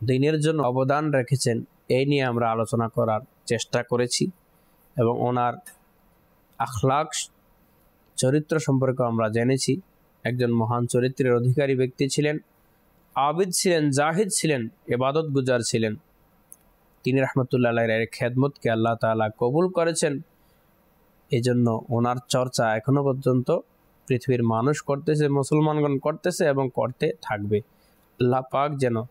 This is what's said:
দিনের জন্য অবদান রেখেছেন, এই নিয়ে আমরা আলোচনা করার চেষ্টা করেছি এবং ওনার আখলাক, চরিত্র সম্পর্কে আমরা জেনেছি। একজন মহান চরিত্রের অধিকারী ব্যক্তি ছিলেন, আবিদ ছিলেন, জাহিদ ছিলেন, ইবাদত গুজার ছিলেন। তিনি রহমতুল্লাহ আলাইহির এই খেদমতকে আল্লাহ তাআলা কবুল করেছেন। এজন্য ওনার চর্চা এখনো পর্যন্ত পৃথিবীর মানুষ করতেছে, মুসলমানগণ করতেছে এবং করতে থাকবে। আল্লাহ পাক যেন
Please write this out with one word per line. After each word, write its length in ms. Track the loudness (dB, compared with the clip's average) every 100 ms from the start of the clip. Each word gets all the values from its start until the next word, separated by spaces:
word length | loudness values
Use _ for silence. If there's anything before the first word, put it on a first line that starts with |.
| -2
দিনের 340 | 2 2 2
জন্য 240 | 0 0
অবদান 480 | 0 0 0 0 0
রেখেছেন, 520 | 0 0 0 0 -2 -6 _ -2
এই 160 | 0 2
নিয়ে 180 | 2
আমরা 280 | 0 0 0
আলোচনা 380 | 0 -2 -2 -2
করার 320 | -2 0 -2 -6 _ -4
চেষ্টা 380 | -4 -2 -4
করেছি 440 | -2 -2 -2 -2 -4 -6 _ _ _ _ _ -2
এবং 240 | 0 0
ওনার 320 | -2 0 -2 -4 -12 -20 _ _ _ _ _ _ _ -8
আখলাক, 500 | -6 -2 0 0 -2 -8 -12 _ _ _ _ _ _ _ _ -2
চরিত্র 440 | 0 0 0 -2
সম্পর্কে 440 | 0 0 0 0
আমরা 260 | -2 0 0
জেনেছি। 520 | 0 2 0 0 -4 -6 _ _ _
একজন 280 | -6 -2 0
মহান 340 | 0 0 0 0
চরিত্রের 480 | 0 0 0 2
অধিকারী 420 | 2 2 2 0 0
ব্যক্তি 340 | -2 -2 -2
ছিলেন, 280 | 0 -2 -2 -8 _ _ _ _ _ _ -2
আবিদ 340 | 0 0 -2
ছিলেন, 420 | 0 0 2 2
জাহিদ 360 | 2 2 0 -2
ছিলেন, 400 | -2 0 -2 -4 -10 -4
ইবাদত 380 | 0 0 0 0
গুজার 340 | 0 2 0 0
ছিলেন। 300 | 0 -2 -4 -12 _ _ _ _ -20 _ _ _ _
তিনি 160 | 0 0
রহমতুল্লাহ 520 | 2 0 0 2 2
আলাইহির 240 | 2 2 0
এই 120 | -2
খেদমতকে 580 | -4 -2 0 0 -2 -2
আল্লাহ 260 | 0 0 0
তাআলা 340 | 0 0 -2 0
কবুল 320 | 0 2 0
করেছেন। 500 | 0 0 0 -2 -2 -8 _ _ _ _ _ _ _ _ _ _
এজন্য 500 | -2 2 2 2 0 -2
ওনার 260 | 0 0 -2 -2
চর্চা 460 | -2 0 0 0 0
এখনো 280 | 0 0
পর্যন্ত 540 | 0 0 0 0 2 -2 -4 _ _ _ -4
পৃথিবীর 360 | -2 0 0
মানুষ 380 | 2 0 0 -2
করতেছে, 480 | -4 -4 0 0 2
মুসলমানগণ 680 | 0 2 2 2 2 0 0
করতেছে 480 | -2 -4 -4 0 0
এবং 240 | 0 -2
করতে 380 | -2 -4 -2 -4 -4
থাকবে। 360 | -8 -6 -2 -2 -4 _ _ _ _ -2
আল্লাহ 200 | 0 0 0
পাক 260 | -2 -2 0
যেন 180 | -2 -2 -6